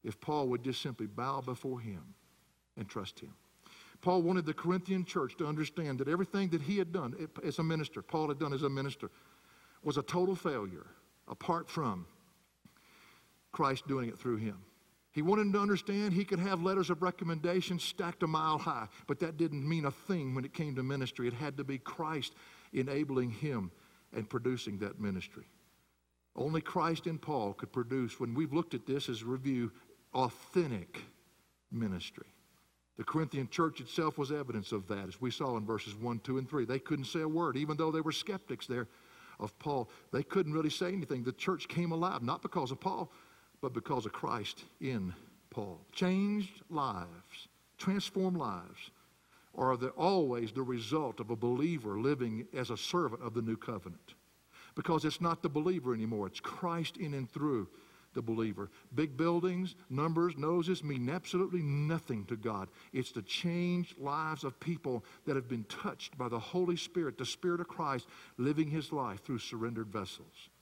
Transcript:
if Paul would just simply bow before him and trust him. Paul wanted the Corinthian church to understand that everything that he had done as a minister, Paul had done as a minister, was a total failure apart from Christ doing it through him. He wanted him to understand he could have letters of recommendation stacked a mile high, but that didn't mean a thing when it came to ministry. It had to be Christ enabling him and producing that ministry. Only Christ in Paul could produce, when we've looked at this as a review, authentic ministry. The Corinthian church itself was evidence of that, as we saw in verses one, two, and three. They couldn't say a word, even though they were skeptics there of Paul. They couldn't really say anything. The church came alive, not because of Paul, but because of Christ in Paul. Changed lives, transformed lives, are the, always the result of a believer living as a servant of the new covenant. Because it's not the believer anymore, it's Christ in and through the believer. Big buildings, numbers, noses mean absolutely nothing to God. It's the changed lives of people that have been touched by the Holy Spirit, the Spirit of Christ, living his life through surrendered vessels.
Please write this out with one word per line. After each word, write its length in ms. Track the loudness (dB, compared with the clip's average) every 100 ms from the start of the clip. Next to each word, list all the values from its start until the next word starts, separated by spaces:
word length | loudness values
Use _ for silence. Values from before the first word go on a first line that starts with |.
if 200 | -8 -8
Paul 260 | 0 2 2
would 160 | 2
just 180 | 0 -2
simply 260 | -4 -4 -6
bow 340 | -4 -2 -2
before 400 | -2 -4 -4 -4
him 320 | -6 -8 -10 -20 _ _ _ _ _ -10
and 100 | -8
trust 320 | -6 -8 -10
him. 140 | -16 -18 _ _ -20 -20 -20 -2
Paul 220 | 4 4
wanted 240 | 6 4 2
the 80 |
Corinthian 500 | 0 2 2 4 0
church 320 | 2 0 0 0
to 80 | -2
understand 540 | 0 0 -2 -2 0
that 80 | 2
everything 400 | 2 2 2 2
that 100 | 0
he 160 | 0 0
had 160 | 0
done 340 | 0 -4 -4 -8 -4
as 160 | -4 0
a 40 |
minister, 380 | 2 2 -2 -6
Paul 280 | -4 0 0
had 100 | 0
done 140 | 0
as 100 | 0
a 60 | 0
minister, 420 | 0 -4 -6 -10 -12 -20 -20 -20 -20 -20 -8
was 140 | -2 -2
a 40 |
total 340 | 0 2 2 2
failure 520 | 0 0 -4 -8 -14 -20 _ _ -14
apart 420 | -10 0 0 0
from 360 | -2 0 -2 -6 -16 -20 _ _ _ -20 _ -20 -20 -20 -20 _ _ _
Christ 380 | 2 2 2 0
doing 180 | -2 -2
it 100 | -4
through 200 | -2 0
him. 220 | -2 -6 -14 _ _ _ _
He 100 | 0
wanted 220 | 4 6
him 100 | 6
to 60 | 4
understand 540 | 4 2 2 0 4
he 100 | 2
could 160 | 2 2
have 220 | 2 2
letters 280 | 4 4 2
of 120 | 4
recommendation 800 | 2 2 -2 0 2 2 2 0
stacked 440 | -2 -2 -4 0
a 40 | 2
mile 300 | 4 4 2
high, 300 | 2 -2 -4 -10 -4
but 120 | 0
that 180 | 0 2
didn't 300 | 0 2 0
mean 180 | 2 2
a 60 |
thing 440 | -2 -2 0 0 -2
when 100 | -4
it 80 |
came 220 | -2 -2 0
to 80 |
ministry. 440 | 0 0 -2 0 -2
It 60 |
had 240 | 0 -4 -4
to 60 |
be 140 | -4 -4
Christ 580 | -6 -4 -2 -2 -4 -8 -20 -20 -6
enabling 600 | -2 0 2 2 2 2
him 400 | 0 0 0 -2 -6 -20 -20 _ -6
and 140 | -2
producing 480 | 0 0 0 -2 -4
that 220 | -4 -2
ministry. 460 | -2 -2 -4 -14 -20 _ _ _ _ _ _ _ _ -4
Only 260 | 0 0
Christ 440 | 0 2 2 2 -2
in 120 | -4
Paul 360 | 0 2 2
could 200 | -2 -4
produce, 460 | -2 0 0 0 0
when 140 | -2
we've 200 | 0 2
looked 220 | 2 0 -4
at 100 | -2
this 240 | -2 0
as 140 | -4
a 20 | -2
review, 460 | -2 0 2 0 -4 -20 -20 _
authentic 840 | 2 2 0 0 2 4 0 -4 -12 -14 -20 _ _ _ _ _
ministry. 560 | -2 0 0 -4 -12 -18 -20 _ _ _ _ _ -8
The 60 |
Corinthian 440 | -2 0 0 0 -2
church 320 | 2 2 2
itself 360 | -4 0 2 2
was 140 | -2
evidence 400 | -2 -2 -4 -2
of 160 | -4 -2
that, 200 | -4 -4
as 140 | -4
we 100 | -4
saw 260 | -2 -2 0
in 80 | 0
verses 300 | -2 -2 -6
one, 240 | -4 -4
two, 180 | -2 -2
and 100 | 0
three. 160 | 0 0
They 140 | 0
couldn't 260 | 0 -2 0
say 160 | -2
a 60 | 0
word, 300 | 2 2 2
even 200 | 0 2
though 140 | 2
they 100 | 2
were 100 | 0
skeptics 560 | -2 -2 -6 -6 -8 -4
there 200 | -4 -4 -8 -20 -20 -20 -8
of 180 | -8 -6
Paul. 300 | -2 -2 -2 -8 -4
They 120 | -2
couldn't 300 | 0 2 2
really 160 | 2 2
say 180 | 0 -2
anything. 360 | -2 -2 -2
The 80 | -2
church 360 | -2 0 0 0
came 240 | 0 0
alive, 300 | 2 0 0
not 200 | -2 -2
because 300 | -2 -2 -2
of 80 | -2
Paul, 320 | -2 -2 -4 -8 -20 -20 -20 _
but 120 | -2
because 320 | -2 0 0 0
of 80 |
Christ 500 | -4 -2 -2 -2 -8 -14 -8
in 320 | -4 -2 -2 -6 -14 -20 _
Paul. 320 | -8 -8 -8 -12
Changed 680 | 0 2 4 4 2 -2 -8 -6
lives, 800 | -2 0 -2 -6 -12 -18 -18 -18 _ _ -2
transformed 600 | 2 2 0 0 2 2
lives, 540 | 0 -4 -8 -16 -18 -18 -20 _ _ -20 _ 0
are 200 | 2 4
the, 120 | 0
always 640 | 2 4 6 4 2 0
the 120 | -2
result 560 | -2 -2 0 0 0 -4
of 100 | -4
a 60 | 0
believer 640 | 2 4 2 0 -2 0
living 480 | 2 2 0 -2 -4 -4
as 140 | -4
a 80 | -4
servant 440 | 0 2 2 -2
of 120 | -4
the 80 | -2
new 160 | -2 -2
covenant. 580 | -4 -6 -8 -14 -16 -20 _ _ _ -20 -12 -6
Because 280 | 2 2
it's 160 | 2 2
not 220 | 0 2
the 60 | 0
believer 440 | 2 2 2 2
anymore, 340 | 0 2 0 -2
it's 120 | -4
Christ 580 | -8 -4 -2 0 -2 -4
in 160 | -4
and 160 | -2 -4
through 380 | 0 2 2 0 -10 -20 -20 -8
the 80 | -6
believer. 500 | -2 0 0 -2 -8 -10 -6 0
Big 220 | 0 2
buildings, 580 | 4 4 2 2 -2 -4 -4
numbers, 460 | 0 2 4 4 2
noses 460 | 2 4 4 2
mean 260 | 0 0 0
absolutely 520 | -2 0 2 2 2
nothing 640 | 2 2 4 2 0 -4 -2
to 120 | -2
God. 320 | 0 -2 -4 -10 -6
It's 180 | -4 -2
the 100 | -4
changed 760 | -4 -2 0 2 2 2 0 -4
lives 440 | -2 -2 -2 -2
of 160 | -4 -4
people 440 | -4 -2 0 -2 -4 -10 0
that 100 | 0
have 140 | 2
been 160 | -4 -4
touched 520 | -4 -6 -6 -10 -6
by 120 | -2
the 100 | -2
Holy 380 | -2 2 2 2
Spirit, 400 | 0 0 -2 -2
the 80 | -6
Spirit 340 | -2 0 0
of 80 | -2
Christ, 400 | -2 0 0 -4 -18 -18 -2
living 320 | 0 2 2
his 220 | 0 -2
life 320 | -2 -2 -4
through 160 | -4 -4
surrendered 500 | -4 -4 -2 -2 -4
vessels. 600 | -4 -4 -8 -16 -20 -20 _